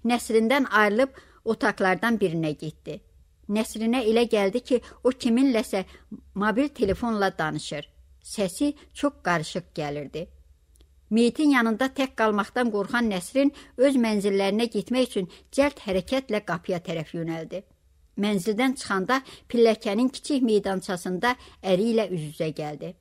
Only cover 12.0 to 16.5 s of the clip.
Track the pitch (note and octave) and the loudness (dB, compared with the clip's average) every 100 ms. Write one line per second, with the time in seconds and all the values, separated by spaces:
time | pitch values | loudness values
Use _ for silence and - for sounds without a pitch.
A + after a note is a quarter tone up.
12 | C4 - A3 G#3 G3 A#3+ B3 G#3 G3 A#3+ | -4 0 0 0 -2 -2 -2 -2 -2 -2
13 | A3+ F#3 - C4+ C#4+ - - - C#4 C4 | -2 -2 -2 2 2 0 -18 2 4 4
14 | A3+ G#3 G3+ G3 G3 G#3 A#3 G#3 - B3 | 2 0 0 0 0 0 -2 -2 -2 -2
15 | B3 G#3 F3+ - _ - C#4+ C#4+ G#3 F#3+ | 0 -2 -6 -10 _ 0 0 0 -4 -4
16 | F3 C4 - G#3 G#3 | -2 -4 -2 -6 -4